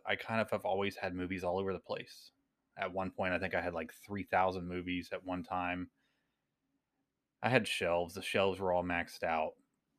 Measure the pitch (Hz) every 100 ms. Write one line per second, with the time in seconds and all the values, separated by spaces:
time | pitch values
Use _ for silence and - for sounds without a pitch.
0 | - 101 - 113 107 104 104 95 101 -
1 | 95 90 90 92 90 92 98 87 - -
2 | - - - _ _ _ _ - 95 92
3 | 92 - 92 87 92 90 87 85 82 -
4 | - 101 90 95 92 92 87 90 90 90
5 | 85 92 92 90 82 92 90 90 87 _
6 | _ _ _ _ _ _ _ _ _ _
7 | _ _ _ - 113 127 101 - 90 87
8 | 85 92 - 107 98 92 95 87 87 85
9 | 80 - 90 80 78 - _ _ _